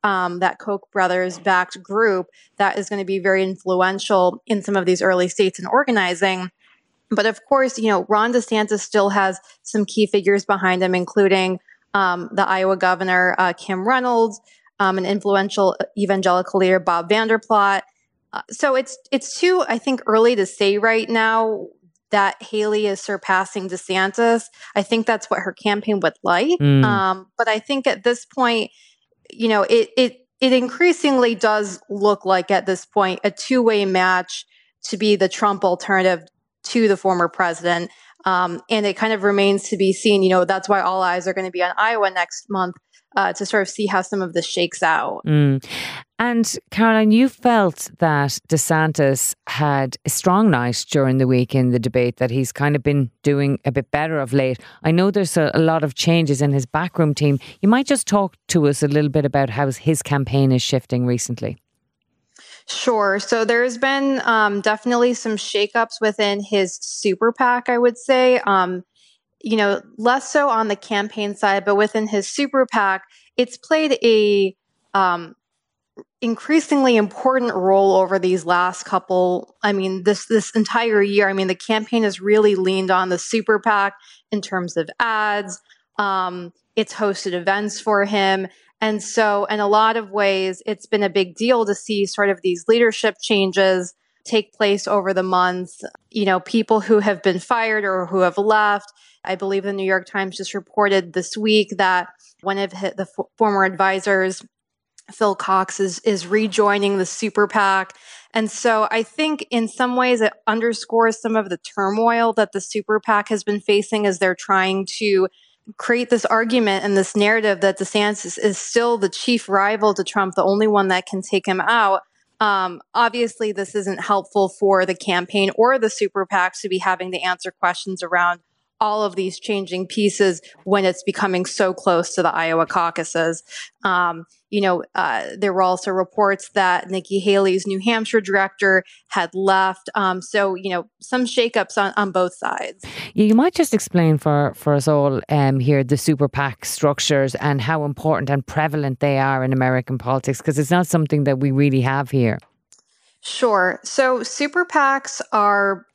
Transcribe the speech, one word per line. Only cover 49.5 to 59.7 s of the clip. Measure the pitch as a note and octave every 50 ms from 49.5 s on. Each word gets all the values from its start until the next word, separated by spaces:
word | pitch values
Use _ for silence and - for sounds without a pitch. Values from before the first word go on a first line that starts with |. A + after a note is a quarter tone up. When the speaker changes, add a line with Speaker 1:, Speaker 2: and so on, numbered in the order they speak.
| - - D3+ D3 C#3+ C#3 C3+ C3 - - _
Speaker 2:
a | -
strong | - - - F#3+ F3+ G3 A3 A3
night | D#3+ B2 A#2+ B2 A#2+ - - _
during | - D3+ C3+ C3 C3 C3
the | C3
week | B2+ C3 B2 B2 - -
in | C3+ B2+ B2
the | A#2+ A#2+
debate, | A2+ B2 A2+ B2+ B2 B2 A#2+ _
that | B2+ B2
he's | A2+ C3+ C3 A#2+
kind | - - C#3 D3 D3
of | C#3+ B2
been | D3 C#3+ C#3+ C3+ A#2 _ _ _
doing | D3+ C#3+ C#3 C#3+ C#3 C#3 - _
a | C#3+
bit | B2 C#3 B2+ _
better | - D3 D3+ D#3+ D#3+ D3+
of | C3+ A#2+
late. | B2 C#3 C3+ C3 B2+ - - - - - -
I | E3
know | D#3+ F3 F#3 G3
there's | F#3 G#3 G3 D#3+ -
a, | E3+ D#3 D3 -
a | C3+
lot | D#3+ D#3+ D#3+ E3 D#3
of | D3 B2+
changes | - - E3 E3 E3+ E3 C#3 C#3+ B2+ C#3+
in | C#3+
his | C#3 C#3 B2+ -
backroom | - D3+ E3+ F3 _ - E3 D3+ C#3+
team. | - D3 D3 C#3 C3+ - - - _
You | - G3
might | A3+ B3+ C4+ -
just | C#4+ - -
talk | - G3+ G#3 G3 F3+ _ _ _ _
to | - F3 D3+ C#3+
us | C#3+ - -
a | C#3+
little | C#3+ D3+ D3+ D3
bit | C3 D#3 C#3
about | C#3+ - C#3+ C#3 B2+
how | A2 G#2+ C#3+ C3+